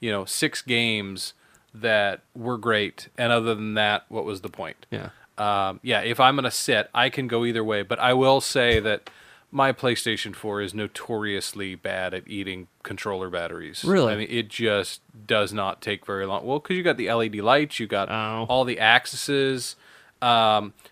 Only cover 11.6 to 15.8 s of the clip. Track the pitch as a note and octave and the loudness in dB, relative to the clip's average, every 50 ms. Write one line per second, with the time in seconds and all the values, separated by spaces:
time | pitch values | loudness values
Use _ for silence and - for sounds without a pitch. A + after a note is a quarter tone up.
11.6 | G2 F#2+ F#2 F2 - G2 F#2+ F#2 F#2 F#2 F2+ F#2 - - G2+ G2 F#2+ F#2+ F#2 F#2 | -10 -10 -10 -10 -8 -6 -6 -4 -4 -6 -6 -8 -10 -10 -10 -8 -8 -8 -8 -10
12.6 | F2+ - _ _ - - G2+ - - A2 G2 F#2 F#2+ F2+ F2 F2 E2+ E2+ E2+ F2 | -12 -18 _ _ -14 -12 -10 -8 -6 -6 -6 -6 -6 -6 -6 -6 -6 -6 -8 -10
13.6 | E2 D2 - - - E3 G3 F#3+ C3+ A2+ G#2+ G#2 A2 - - A#2 A2+ G2+ - - | -12 -12 -12 -6 -2 0 2 4 4 2 2 0 -4 -4 -4 -4 -6 -6 -4 -2
14.6 | A#2 A2 G#2 G2+ F#2 - - - _ _ - A2+ G#2+ - A#2 G#2+ G#2 F#2 G#2+ G#2+ | 0 0 2 0 0 -4 -8 -14 _ _ -20 -12 -4 0 0 2 0 0 -2 -2
15.6 | G2 F#2+ F2+ - | -2 -2 -4 -4